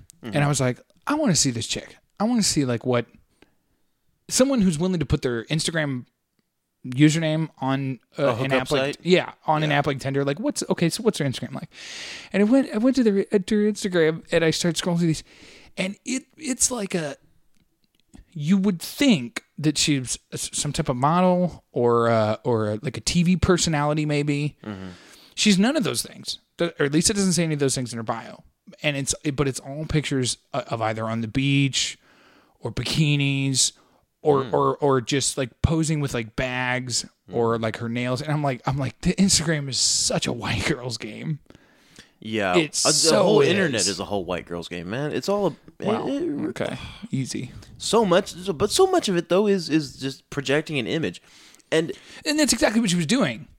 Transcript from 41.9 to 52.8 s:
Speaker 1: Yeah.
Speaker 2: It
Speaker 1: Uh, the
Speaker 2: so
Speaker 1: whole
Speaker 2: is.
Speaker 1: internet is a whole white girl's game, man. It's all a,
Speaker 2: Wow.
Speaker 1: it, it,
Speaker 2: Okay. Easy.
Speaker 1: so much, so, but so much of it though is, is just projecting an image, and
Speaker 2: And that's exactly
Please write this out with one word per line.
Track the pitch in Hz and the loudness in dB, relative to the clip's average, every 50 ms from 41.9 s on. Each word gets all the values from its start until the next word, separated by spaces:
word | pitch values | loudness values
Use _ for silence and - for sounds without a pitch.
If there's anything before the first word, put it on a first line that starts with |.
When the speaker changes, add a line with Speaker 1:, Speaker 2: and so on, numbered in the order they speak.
| _ - - _ _ - | _ -20 -20 _ _ -16
Speaker 1:
Yeah. | - 110 110 107 101 92 90 175 | -10 -4 -2 0 0 2 2 2
Speaker 2:
It | 156 147 - - - | 2 0 -2 -2 0
Speaker 1:
Uh, | 127 | 2
the | - | 2
Speaker 2:
so | - - - - 107 - | 2 4 4 4 4 4
Speaker 1:
whole | - - - | 4 4 4
Speaker 2:
is. | 139 139 | 4 4
Speaker 1:
internet | - 196 190 156 127 107 90 95 | 2 2 2 0 0 0 0 -2
is | 95 85 | -2 -4
a | 101 | -4
whole | 85 104 101 87 | -4 -4 -4 -4
white | 85 90 85 - | -4 -6 -6 -6
girl's | - 85 85 82 - | -8 -8 -8 -8 -8
game, | 87 87 82 90 | -10 -10 -8 -6
man. | 104 131 147 151 - | -6 -6 -4 -4 -4
It's | 113 - - | -4 -2 -2
all | 196 202 202 170 | -2 0 0 -2
a, | 131 - _ - - - - | -2 -4 _ -20 -14 -8 -4
Speaker 2:
Wow. | 196 220 226 - - | -2 -2 -2 -2 -4
Speaker 1:
it, | 277 285 | -4 -4
it, | 339 330 - - - - | -4 -4 -4 -4 -6 -6
Speaker 2:
Okay. | - - - - - - - - - - - - | -6 -6 -6 -6 -6 -8 -10 -14 -16 -16 -12 -6
Easy. | - 135 131 - - 104 123 123 - - - - - - | -6 -4 -4 -4 -6 -8 -10 -10 -14 -16 -20 -20 -16 -10
Speaker 1:
so | - - - 226 233 | -4 2 2 4 4
much, | 185 254 262 - - - | 6 4 4 2 0 -6
so, | 160 180 196 | -10 -6 -6
but | 170 135 190 208 | -4 -2 -2 0
so | - - 381 370 | 4 4 4 4
much | 370 339 294 220 | 4 2 2 2
of | 185 | 0
it | 170 170 - | 0 0 2
though | 175 190 220 208 | 2 2 4 2
is, | 196 190 160 165 | 2 0 0 0
is | 143 160 147 127 120 | 0 0 0 -2 -8
just | - 131 135 131 - _ - | -8 -8 -8 -8 -10 _ -12
projecting | - 143 135 127 135 151 156 - 156 139 | -8 -6 -2 0 0 0 0 -2 -4 -4
an | 113 | -2
image, | 87 120 165 143 90 87 - _ - - - - - - _ _ - | -2 -2 -2 -2 -4 -6 -8 _ -20 -20 -20 -20 -20 -20 _ _ -2
and | - 160 165 151 - - - - - - - | 0 0 0 0 -4 -10 -14 -20 -18 -10 -4
Speaker 2:
And | 302 294 311 | -2 0 2
that's | 302 233 | 2 2
exactly | 240 226 302 262 208 226 | 2 4 2 4 4 4